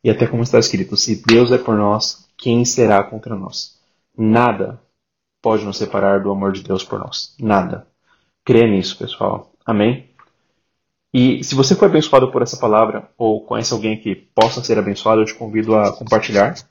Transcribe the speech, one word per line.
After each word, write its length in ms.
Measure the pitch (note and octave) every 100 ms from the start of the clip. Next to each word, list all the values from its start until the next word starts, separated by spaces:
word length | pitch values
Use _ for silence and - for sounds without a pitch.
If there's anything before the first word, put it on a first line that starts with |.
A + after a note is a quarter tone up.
E 80 | A2+
até 160 | G#2+ A#2
como 160 | A#2
está 160 | A#2+ A#2
escrito, 380 | - F#2+ F#2+ -
"Se 260 | - G#2
Deus 280 | - A2+ A#2+
é 60 | B2
por 180 | - G#2
nós, 520 | G#2 G#2+ - - _ -
quem 280 | B2+ A#2
será 400 | A#2+ - A2+ G2+
contra 320 | G2 A2 A#2 G#2
nós?" 420 | F#2+ - - _ _ _ _ -
Nada 640 | A2 A#2 B2 G2+ G2+ A#2 _ _ _ _ _ _
pode 240 | A#2 A2
nos 140 | G#2 F#2+
separar 420 | G2+ G2 G2 G2
do 100 | G2+
amor 220 | G2 G2
de 100 | F#2+
Deus 200 | - F#2+
por 160 | - G#2
nós. 380 | - - - _
Nada. 460 | A2 G2+ - - _ _ _ _ _ _
Creia 220 | - A#2 A#2
nisso, 320 | G2 F2+ -
pessoal. 540 | - - G2 - - _
Amém? 420 | - G#2+ G#2+ C3 _ _ _ _ _ _ _ _ _ _ _
E 300 | B2+ B2+ -
se 100 | -
você 220 | C3+ C3+ F#3
foi 100 | F#3+
abençoado 460 | D#3 D3+ C3+ -
por 100 | C3
essa 140 | A#2 -
palavra, 520 | A#2 G#2+ A2 G#2 - _
ou 260 | A2+ A2
conhece 300 | - A2+ A2
alguém 240 | A2+ A2 G#2+
que 180 | G#2+
possa 480 | F#2+ _ - A2+ B2
ser 140 | A#2+ G#2+
abençoado, 420 | G2 G2 A2 A2
eu 40 |
te 100 | A2
convido 420 | - A2+ A2 A2 G#2+
a 200 | G2+ -
compartilhar 580 | A2 A2 - G2+ G#2+ F3+ _